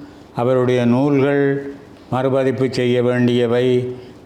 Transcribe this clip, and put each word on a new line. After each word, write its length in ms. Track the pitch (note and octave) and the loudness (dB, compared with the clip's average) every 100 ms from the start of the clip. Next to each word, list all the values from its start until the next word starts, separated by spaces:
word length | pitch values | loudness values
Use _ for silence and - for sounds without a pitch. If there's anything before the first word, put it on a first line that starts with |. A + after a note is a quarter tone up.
| - - - - | -18 -20 -14 -4
அவருடைய 480 | B2 C3 B2 B2 | 0 2 2 2
நூல்கள் 880 | A#2+ B2 C#3+ C#3 C#3 C#3+ C#3 C#3 - - - - - | 2 2 2 2 2 2 0 -2 -6 -16 -20 -20 -8
மறுபதிப்பு 580 | B2+ C3+ C3+ C3 A#2+ C3 | -4 0 0 0 0 -2
செய்ய 320 | B2+ B2 B2 | -2 0 0
வேண்டியவை, 920 | A#2+ B2 A#2+ B2 A#2 A#2+ B2+ B2 B2 - - - | 0 2 2 2 0 0 2 0 -2 -10 -16 -16